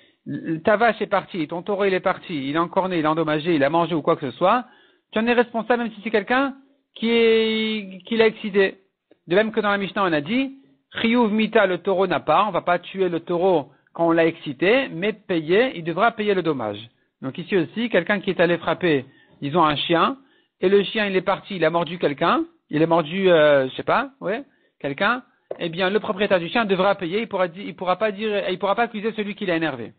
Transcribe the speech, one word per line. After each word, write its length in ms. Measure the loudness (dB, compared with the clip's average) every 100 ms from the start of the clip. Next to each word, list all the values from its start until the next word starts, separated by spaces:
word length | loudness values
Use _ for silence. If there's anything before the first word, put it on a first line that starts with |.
| _ _ -12
L-, 340 | -10 -6 -4
ta 140 | 0 2
vache 240 | 2 0
est 60 | -2
partie, 400 | -2 -2 -6 -6
ton 160 | -6
taureau 220 | -6 -2 0
il 80 |
est 60 | 0
parti, 500 | 0 -4 -6 -6 -4
il 60 | -2
est 40 |
encorné, 400 | 0 0 0 0
il 60 | 0
est 20 |
endommagé, 480 | 0 0 -2 0 2
il 80 |
a 60 | 2
mangé 260 | 2 0 0
ou 80 |
quoi 120 | 0 0
que 140 | -2
ce 80 | 0
soit. 280 | 2 2 -2 -14 _ _ _
Tu 80 | -2
en 80 | 2
es 60 |
responsable 500 | 2 2 -2 0 0
même 80 | -2
si 100 | -8
c'est 60 | -4
quelqu'un 460 | -2 0 0 0 -4 _ _ _ -6
qui 140 | 0
est, 920 | 4 4 4 2 0 -2 -4 -8 -16 -4
qui 120 | 2
l'a 100 | 2
excité. 520 | 2 -2 2 0 -2 _ _ _ _ 0
De 80 | 2
même 160 | 2
que 80 | 0
dans 100 | 0
la 80 | 0
Mishnah 260 | -2 -2
on 80 | 0
a 100 | 0
dit, 360 | 0 -2 -2 -6 _ _ _ -4
Chiyuv 320 | 0 2 2
Mita, 360 | 2 2 2 2
le 100 | 0
taureau 300 | 0 0 0
n'a 120 | 0
pas, 260 | 2 2 2
on 60 |
va 100 | -2
pas 180 | 0 -2
tuer 300 | -2 -4 -2
le 100 | -2
taureau 520 | -4 0 2 2 0 _ _
quand 140 | -2 2
on 40 |
l'a 140 | 4 2
excité, 640 | 0 -8 -2 2 2 0
mais 240 | -4 -6
payer, 640 | -6 -6 -4 0 2 2 -2
il 60 |
devra 280 | -6 0 0
payer 220 | 0 0
le 80 | 0
dommage. 380 | 0 -2 -4 -8 -14 _ _ _
Donc 160 | -10 -10
ici 180 | -2 -2
aussi, 340 | 0 -4 0
quelqu'un 300 | 0 2 -2
qui 100 | -2
est 80 | 2
allé 180 | 2 2
frapper, 480 | -2 0 2 0 -2 _ _ _
disons 220 | -2 2
un 120 | 2 2
chien, 420 | 0 2 2 -2 _ _ _ _
et 60 | 2
le 160 | 4
chien 220 | 2 -2 -2
il 100 | -2
est 60 |
parti, 360 | -2 -4 -6 -2
il 80 | 0
a 40 |
mordu 300 | 0 -2 -2
quelqu'un, 440 | -2 0 0 0 -2 _ _
il 120 | 0
a 60 | 2
mordu, 420 | 2 0 0 4
euh, 400 | 6 6 6 2
je 60 | -4
sais 80 |
pas, 260 | -2 -2 -2 -8
ouais, 240 | -6 -6 -8 _ _ _
quelqu'un, 440 | -8 -2 -2 -2 -6 _ _ -10
eh 100 | -8
bien 220 | -2 -2
le 80 | 0
propriétaire 400 | -2 -2 0 0
du 100 | 0
chien 160 | -2 0
devra 300 | 2 2 0
payer, 260 | -2 -4
il 60 | -4
pourra 200 | -2 -2
di-, 180 | -4 -12
il 100 | -6
pourra 220 | -4 -2
pas 140 | -2
dire, 380 | -4 -4 -4 -4
il 80 | -4
pourra 180 | -2 0
pas 80 |
accuser 300 | -2 -4 -6
celui 220 | -6 -8 -6
qui 100 | -4
l'a 100 | -2
énervé. 380 | -2 -6 -12